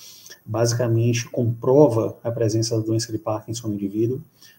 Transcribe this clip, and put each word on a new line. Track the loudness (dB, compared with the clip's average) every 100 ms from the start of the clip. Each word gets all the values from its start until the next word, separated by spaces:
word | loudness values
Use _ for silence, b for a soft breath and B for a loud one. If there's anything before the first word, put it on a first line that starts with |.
| B B B B -8
basicamente | 0 0 0 0 2 2 0 -4
comprova | -4 -2 -2 2 6 6 4 -2 -4
a | -6
presença | -2 0 0 0 -2
da |
doença | 0 -2 -2
de | -6
Parkinson | -6 -6 -6 -10 -6
no |
indivíduo, | -6 -4 -2 -2 -2 -10 b b